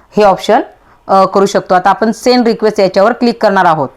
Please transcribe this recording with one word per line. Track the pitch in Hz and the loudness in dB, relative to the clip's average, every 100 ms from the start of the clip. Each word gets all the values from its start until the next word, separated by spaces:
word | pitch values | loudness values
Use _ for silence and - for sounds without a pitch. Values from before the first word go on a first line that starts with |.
| _ - | _ 0
हे | |
ऑप्शन, | 208 185 - 240 - _ _ _ - | 2 2 0 -2 -2 _ _ _ -2
अ, | 196 | 0
करू | 190 202 196 | 0 0 0
शकतो. | 196 - | -2 0
आता | 185 196 | 0 0
आपण | 190 220 | 0 -2
सेंड | 214 247 247 233 | -2 0 0 0
रिक्वेस्ट | 226 214 208 | 0 -2 0
याच्यावर | 190 190 208 | 0 0 0
क्लिक | 240 240 - | 0 -2 0
करणार | 214 196 | -2 2
आहोत. | 175 156 127 | 0 0 -4